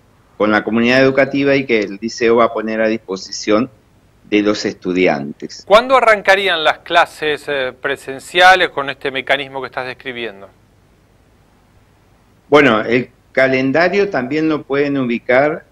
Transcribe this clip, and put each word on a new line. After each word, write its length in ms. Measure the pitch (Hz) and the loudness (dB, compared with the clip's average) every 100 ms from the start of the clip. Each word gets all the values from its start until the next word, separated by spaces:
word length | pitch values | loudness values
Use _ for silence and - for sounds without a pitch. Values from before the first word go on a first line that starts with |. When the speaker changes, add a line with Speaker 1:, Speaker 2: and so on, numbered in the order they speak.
| _ _ _ - | _ _ _ -4
Speaker 1:
con 120 | 107 | 0
la 140 | 107 | 0
comunidad 380 | 104 113 117 131 | 0 0 2 4
educativa 520 | 135 135 135 139 139 | 4 2 0 0 0
y 120 | 139 135 | 0 0
que 140 | 113 | -2
el 180 | 95 98 | -2 -6
liceo 360 | 113 - 113 117 | -10 -2 2 2
va 80 | |
a 80 | 113 | 2
poner 260 | 113 110 110 | -2 -4 -2
a 80 | 110 | -2
disposición 800 | 110 - 95 - - - 107 131 _ _ _ _ _ - | -2 -6 -10 -10 -8 0 0 0 _ _ _ _ _ -4
de 100 | 104 | 0
los 240 | 104 107 | 0 -2
estudiantes. 1000 | 107 - 92 90 90 73 71 - 76 - - | -6 -6 -4 0 0 0 -6 -12 -16 -16 2
Speaker 2:
¿Cuándo 280 | 208 254 | 2 4
arrancarían 720 | 269 226 208 185 190 196 165 | 2 4 2 2 2 2 0
las 140 | 151 131 | 0 -2
clases, 640 | - 170 160 - 151 147 - | 0 0 0 -2 -6 -4 -4
eh, 260 | 139 127 123 | -4 -4 -6
presenciales 920 | 143 131 - 135 - 175 180 185 165 | -6 -6 -8 -14 -4 4 6 6 2
con 180 | - 139 | -2 -8
este 220 | 131 143 | -8 -8
mecanismo 500 | 135 131 139 135 135 | -6 -2 -4 -4 -10
que 60 | 127 | -10
estás 200 | 135 127 | -8 -10
describiendo? 640 | 120 135 120 113 98 98 _ _ _ _ _ _ _ _ _ _ _ _ _ _ _ _ _ _ _ _ | -10 -12 -10 -10 -12 -20 _ _ _ _ _ _ _ _ _ _ _ _ _ _ _ _ _ _ _ _
Speaker 1:
Bueno, 320 | 143 139 110 | 4 4 2
el 300 | 101 120 - _ _ | 0 -2 -2 _ _
calendario 800 | - 131 131 135 143 175 196 196 | 0 0 0 0 0 0 0 -2
también 400 | 151 123 151 156 | -4 -4 -4 -2
lo 140 | 151 | -4
pueden 340 | - 139 143 139 | -4 -4 -2 -2
ubicar, 720 | 123 117 - 127 151 170 - | -4 -4 0 2 2 -2 -12